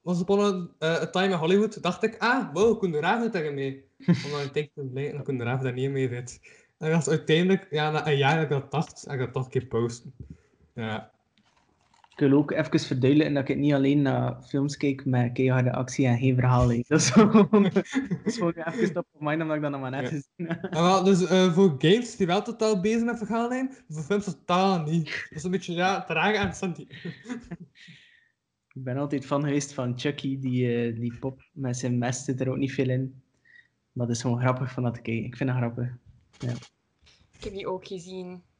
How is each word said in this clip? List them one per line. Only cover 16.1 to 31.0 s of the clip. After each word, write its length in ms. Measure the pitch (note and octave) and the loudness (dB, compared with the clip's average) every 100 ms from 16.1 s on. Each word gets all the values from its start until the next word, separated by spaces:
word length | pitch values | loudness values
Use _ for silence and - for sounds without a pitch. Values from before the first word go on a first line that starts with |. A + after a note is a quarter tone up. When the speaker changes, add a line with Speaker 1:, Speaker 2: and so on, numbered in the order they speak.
| A#2 | 4
Speaker 2:
geen 180 | C3 B2+ | 2 2
verhaal, 340 | B2+ B2 B2 | 4 4 4
hè. 120 | A#2 - | 2 2
Dat 120 | D#3 | 2
is 100 | - | 4
gewoon, 540 | - G#3+ A3 G3+ G#3+ | 6 8 8 6 6
<laughs> 0 | F#3+ | 4
dat 120 | G3 - C4+ C4+ E3 | 2 0 -4 -4 -4
is 140 | - A#3+ | -4 -2
gewoon 160 | E3+ | -2
even 400 | E3 E3 A#3+ G#3+ | -2 -6 -2 -2
top 140 | E3 - | -2 -8
of 80 | D3 | _
mind, 200 | D3 D#3 | -4 -2
omdat 140 | D#3 D3+ | -2 -2
ik 60 | |
dat 100 | D3 | -2
nog 100 | C#3 | -4
maar 100 | C3 | -6
net 100 | C3+ | -6
Speaker 1:
Ja. 60 | B2 | -4
Speaker 2:
gezien 400 | D3+ - - E3 | -6 -10 -10 -6
heb. 260 | E3+ F#3 | -6 -4
Speaker 1:
Ah, 80 | D#3 | 2
wel, 220 | F3 F#3+ | 4 4
dus, 220 | F#3 F#3 F3 | 4 4 4
eh, 280 | F#3 F#3 | 4 4
voor 220 | E3 G3 C3+ | 6 4 4
games 380 | D#3 A3 A#3+ - | 4 4 2 -4
die 120 | F3 | 0
wel 140 | F#3+ | 0
totaal 380 | A3 A3+ A3 G#3 | -2 -2 0 2
bezig 220 | G3+ A3+ | 2 0
met 140 | A#3 A#3 | 0 -4
verhaallijn, 560 | G#3 A3+ A#3+ B3+ C4 - _ | -4 -2 -2 -2 -4 -8 _
voor 140 | D#3 | -12
films 220 | D3 G3+ G3+ | -2 -2 -2
totaal 580 | D#3 - F3+ F#3+ F#3 | -10 -2 2 2 2
niet. 220 | D3+ E3 D3+ | 0 -2 -2
Dat 320 | - - D#3 | -8 -10 -10
is 60 | |
een 80 | F3+ | -4
beetje, 220 | F#3+ - | -4 -4
ja, 300 | F3 F#3 F#3 | 0 0 0
traag 300 | - D#3+ F#3 G#3+ | -2 0 2 2
en 200 | G3 - | -2 -4
Santi. 320 | F#3+ D#3 C#3 | -6 -6 -14
<laughs> 80 | - F3 - A3+ A#3+ - F3 - _ - - _ _ _ _ _ _ _ C3 | -14 -14 -14 -12 -12 -12 -16 -18 _ -20 -20 _ _ _ _ _ _ _ -12
Speaker 2:
Ik 80 | |
ben 140 | C3 B2+ | -6 -4
altijd 280 | C#3+ C#3+ C3+ | -2 -4 -2
fan 180 | C#3+ | 0
geweest 300 | D3 C#3+ C#3 | 2 0 -2
van 260 | - B2 B2 | -4 -4 -2
Chucky, 400 | D3 C3+ C3+ C3+ | -4 -2 -6 -4
die, 360 | C3 B2 B2 A#2+ | -2 0 2 0
eh, 240 | A#2+ | -2
die 180 | A2+ | -4